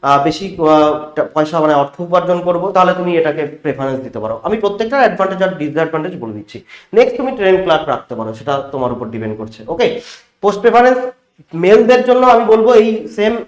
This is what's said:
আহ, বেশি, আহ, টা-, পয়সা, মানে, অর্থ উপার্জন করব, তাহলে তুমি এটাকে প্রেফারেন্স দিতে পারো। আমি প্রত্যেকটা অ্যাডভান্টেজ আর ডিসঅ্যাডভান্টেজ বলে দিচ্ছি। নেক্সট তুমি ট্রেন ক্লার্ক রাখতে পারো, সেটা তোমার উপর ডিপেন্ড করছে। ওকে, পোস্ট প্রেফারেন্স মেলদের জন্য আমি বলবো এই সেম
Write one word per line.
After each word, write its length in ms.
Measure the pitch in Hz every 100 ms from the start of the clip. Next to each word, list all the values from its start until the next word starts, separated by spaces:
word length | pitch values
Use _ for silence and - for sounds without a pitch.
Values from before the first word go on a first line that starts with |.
আহ, 220 | 139 143
বেশি, 340 | 143 156 196 170
আহ, 520 | 156 156 151 151 - -
টা-, 100 | 143
পয়সা, 260 | 156 151 165
মানে, 140 | 156
অর্থ 280 | 147 139 -
উপার্জন 400 | 175 175 170 175
করব, 300 | 175 175 190
তাহলে 220 | 190 180
তুমি 240 | 180 175 170
এটাকে 280 | 156 151 147
প্রেফারেন্স 540 | - 151 127 135 131
দিতে 200 | 131 117
পারো। 200 | 107 113
আমি 140 | - 220
প্রত্যেকটা 400 | 202 202 226 277
অ্যাডভান্টেজ 460 | 233 175 190 190
আর 40 | 185
ডিসঅ্যাডভান্টেজ 720 | 180 147 143 160 160 151 147
বলে 140 | 117
দিচ্ছি। 300 | 107 104 - _ - _
নেক্সট 240 | 208 254 -
তুমি 140 | 262
ট্রেন 320 | 247 196 185
ক্লার্ক 260 | 175 156 147
রাখতে 260 | 120 - 117
পারো, 180 | 110
সেটা 300 | 113 113 139 135
তোমার 200 | 139 123
উপর 160 | 120 113
ডিপেন্ড 300 | 113 107 107
করছে। 260 | 110 - 110
ওকে, 340 | 165 - - - - _ _
পোস্ট 180 | 202 196
প্রেফারেন্স 380 | 233 233 247 254 - - _ _ -
মেলদের 520 | 165 180 220 233 247 247
জন্য 220 | 254 254
আমি 180 | 233 220
বলবো 280 | 220 220
এই 340 | 233 220 220 -
সেম 300 | - 208 233